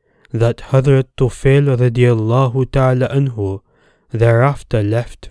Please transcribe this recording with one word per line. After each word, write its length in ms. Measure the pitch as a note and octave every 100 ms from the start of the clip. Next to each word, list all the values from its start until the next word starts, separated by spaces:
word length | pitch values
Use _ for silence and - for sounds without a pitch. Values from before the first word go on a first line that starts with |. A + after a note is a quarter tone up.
| _ _ _
that 280 | A2+ A#2 A#2 -
Hazrat 360 | C3 C3+ C3+ C3 -
Tufail 580 | B2+ - C#3 C#3 C#3+ B2
radiyallahu 960 | B2 A#2 B2 A2+ A2 B2 C3 C3 B2
ta'ala 380 | C#3 C3 B2+ B2+
anhu 500 | C#3 C#3 A2 G2 G2 _ _ _ _ _
thereafter 720 | A#2 A#2 A#2 C3+ C#3 - A2+
left 460 | G#2 A2+ A#2+ - -